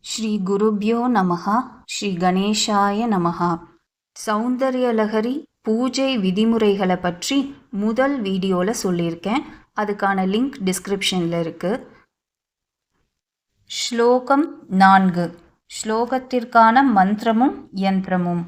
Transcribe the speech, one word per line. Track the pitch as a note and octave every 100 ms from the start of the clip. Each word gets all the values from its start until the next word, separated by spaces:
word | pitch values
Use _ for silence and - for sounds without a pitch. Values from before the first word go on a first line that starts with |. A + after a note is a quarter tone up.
ஸ்ரீ | - - A3 G#3+
குருப்யோ | F#3 G3 A3 G#3 G#3 A#3 B3
நமஹ, | A3+ F#3 F3+ - A3 B3+ - -
ஸ்ரீ | - G3+ F3
கணேஷாய | F#3 F#3 G3+ G#3+ - G3+ G3+ G3+ A#3
நமஹ. | G3 E3+ E3+ F3 E3+ - _ _ _ _ -
சௌந்தர்யலஹரி | - G#3 A#3+ B3 C4 B3+ B3 A3 G#3+ A3 A3+ C#4 - _
பூஜை | - A3 B3+ B3+ C4+ B3+
விதிமுறைகளை | F#3+ F#3 A3 A3+ G#3 G3 F#3 G3
பற்றி | F#3 F3 - C#4 C4+ - _ G3
முதல் | G#3 A3+ C4+ C#4
வீடியோல | G3 F#3+ F#3+ F3+ F#3
சொல்லியிருக்கேன். | A#3 G3 F3 E3+ E3 F#3+ B3+ - - _ -
அதுக்கான | G#3 G3+ G3 G3 F#3+
லிங்க் | G#3 C4+ -
டிஸ்கிரிப்ஷன்ல | F#3+ F#3 - G3 F#3+ F#3 E3+ E3+
இருக்கு. | E3 E3 F3 B3+ - - _ _ _ _ _ _ _ _ _ _ _ _ _ _ _ _ _
ஸ்லோகம் | - - A#3 A#3 B3+ B3+ C#4 E4 - -
நான்கு. | F#3+ F#3+ F#3+ F#3+ F3 E3+ - _ _ _
ஸ்லோகத்திற்கான | - G#3+ A3 A#3 B3+ B3+ B3+ A#3 A#3 A3+ A#3+ C#4
மந்திரமும் | G3+ F#3+ G#3 A3+ A3 C4+ G4+ - F#3+
யந்திரமும். | F#3+ F#3+ F#3+ F3+ F3 F3